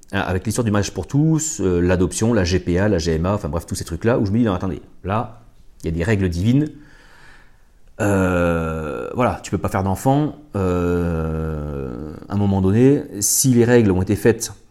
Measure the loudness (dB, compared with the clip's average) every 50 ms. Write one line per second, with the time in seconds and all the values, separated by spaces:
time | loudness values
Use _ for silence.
0 | -14 -8 -6 -4 -2 -2 -2 -2 -2 -2 -2 0 0 0 2 0 0 -2 -4 -8
1 | -6 -2 0 2 2 2 2 0 0 -4 -4 -2 0 2 2 2 2 2 2 2
2 | 2 0 0 0 0 2 2 2 2 2 0 0 0 0 0 2 2 2 0 0
3 | 0 0 0 0 0 0 -2 -2 -4 -4 -6 -6 -6 -6 -8 -8 -8 -8 -8 -2
4 | 0 0 0 0 0 0 0 2 2 2 0 -2 -2 -6 -6 -8 -12 -16 -20 -12
5 | -6 -4 -4 -4 -4 -6 -12 -20 -20 -20 -20 -20 -20 -20 -16 -10 -6 -6 -4 -2
6 | 0 0 0 2 0 0 0 0 2 2 2 2 2 -2 -6 -12 -20 -20 -20 -20
7 | -20 -20 -20 -20 -20 -20 -20 -20 -20 -20 -20 _ -20 _ _ -20 -20 -14 -6 -4
8 | 0 0 2 2 2 2 2 2 2 2 0 0 -2 -2 -4 -4 -6 -6 -6 -8
9 | -8 -6 -4 -2 -2 -2 -2 -4 -6 -6 -4 -4 -4 -2 -2 -2 -2 -2 -2 0
10 | 0 2 2 2 0 -2 -4 -8 -14 -8 -4 -2 -2 0 0 0 0 0 0 0
11 | 0 0 -2 -2 -2 -4 -4 -4 -4 -4 -6 -6 -6 -6 -6 -6 -8 -8 -8 -10
12 | -10 -12 -12 -14 -10 -6 -2 0 0 2 2 2 2 2 4 6 6 6 4 4
13 | 0 -4 -8 -4 -2 -2 0 2 2 4 4 4 6 6 6 6 6 6 4 2
14 | 2 0 0 2 4 2 2 2 -2 -12 -12 -16 -20 -20